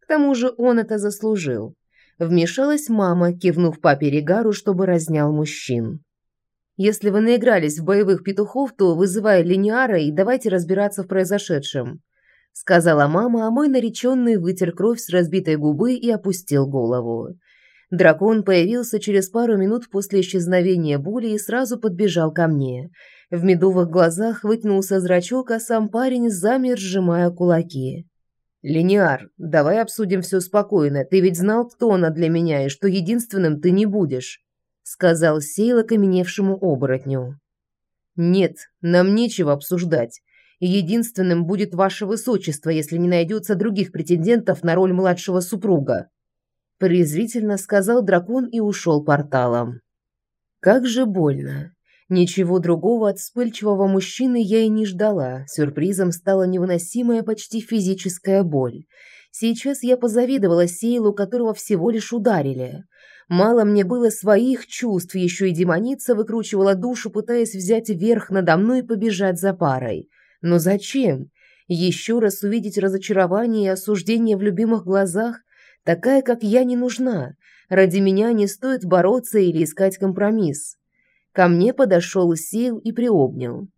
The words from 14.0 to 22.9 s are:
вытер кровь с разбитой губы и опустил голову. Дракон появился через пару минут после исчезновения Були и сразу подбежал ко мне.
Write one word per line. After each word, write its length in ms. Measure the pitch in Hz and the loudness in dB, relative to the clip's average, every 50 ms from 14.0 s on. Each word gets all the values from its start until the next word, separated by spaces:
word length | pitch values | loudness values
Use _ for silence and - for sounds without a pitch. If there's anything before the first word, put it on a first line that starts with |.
| - 247 262 254 247 233 226 | -2 0 2 2 2 2 2
вытер 360 | 196 165 175 185 180 180 170 175 | 2 0 -2 -2 -2 -2 -4 -2
кровь 280 | - 180 226 240 233 | 0 0 0 -2 -2
с 100 | - - | -4 -2
разбитой 460 | 175 180 175 156 170 190 - 160 156 | 0 0 2 2 0 -2 0 0 0
губы 380 | 151 147 151 147 143 202 247 254 | 0 0 0 0 0 0 0 0
и 160 | 240 233 233 | 0 -2 -2
опустил 560 | 226 214 - 202 185 - - - 143 139 135 | -2 -2 -2 -4 -6 -6 -4 -2 0 0 0
голову. 680 | 135 139 131 117 113 123 123 117 117 117 117 117 - 180 - _ _ _ _ _ _ _ _ _ _ 185 | 0 -2 -2 -2 0 -2 -2 -2 -4 -6 -6 -8 -10 -14 -18 _ _ _ _ _ _ _ _ _ _ 0
Дракон 500 | 175 180 160 156 151 190 220 220 220 190 | 4 4 4 4 4 2 2 2 2 2
появился 560 | 196 190 175 165 190 233 247 240 240 - 208 | 2 4 4 4 2 0 -4 -4 -4 -4 -4
через 300 | 208 208 196 196 190 190 | -2 0 0 0 0 0
пару 300 | - 233 240 233 220 196 | -2 -2 0 2 2 2
минут 320 | 190 202 226 247 240 - | 2 0 0 -2 -4 -6
после 320 | - 196 196 - 202 196 185 | -6 -6 -4 -2 0 0 0
исчезновения 760 | 185 - 185 170 170 185 180 175 190 185 170 165 151 143 143 | 0 -2 -2 0 0 2 2 2 2 2 0 0 0 -2 -2
Були 300 | 139 175 214 254 226 226 | -2 -4 -6 -4 -4 -4
и 100 | 214 208 | -4 -4
сразу 400 | 208 - 226 247 262 220 247 240 | -4 -4 -4 -2 -2 -2 -4 -4
подбежал 540 | 220 220 175 175 214 196 165 170 160 160 156 | -4 -4 -2 0 0 0 2 0 0 0 0
ко 160 | 175 170 160 | 0 2 2
мне. 400 | 156 143 135 131 123 123 139 170 | 2 0 -2 -4 -6 -8 -12 -14